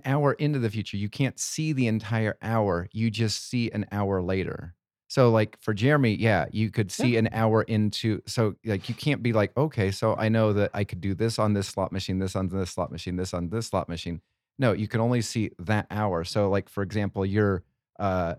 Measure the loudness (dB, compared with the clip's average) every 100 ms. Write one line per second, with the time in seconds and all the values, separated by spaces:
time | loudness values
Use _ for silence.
0 | 0 2 2 2 0 0 0 -2 -4 -4
1 | -4 0 -2 0 -8 -4 -2 2 2 0
2 | 0 0 0 -2 -2 0 2 0 -2 -2
3 | -2 0 -2 -2 -4 -4 -2 -4 -4 -2
4 | 0 0 0 -2 -2 -6 -12 -16 _ _
5 | -4 4 6 6 2 -2 -4 2 4 4
6 | 4 4 4 2 2 -2 -2 -2 -4 0
7 | 2 4 2 2 2 2 2 2 0 0
8 | -2 -2 -4 0 0 0 -4 -4 -4 -4
9 | -2 0 2 2 2 0 -2 0 -2 0
10 | 0 0 2 4 4 2 0 -2 -6 -4
11 | -4 -2 -2 0 0 0 -2 -4 -4 -4
12 | -4 -2 -2 -2 -4 -4 -6 -4 -6 -6
13 | -6 -6 -4 -6 -4 -6 -4 -4 -4 -6
14 | -8 -10 _ _ _ -2 0 0 -2 0
15 | 2 0 0 -2 -4 -6 -2 0 0 -2
16 | 0 0 -2 0 2 0 -2 -6 -4 -2
17 | -2 -2 0 2 2 2 -4 _ _ -4
18 | -2 0 -2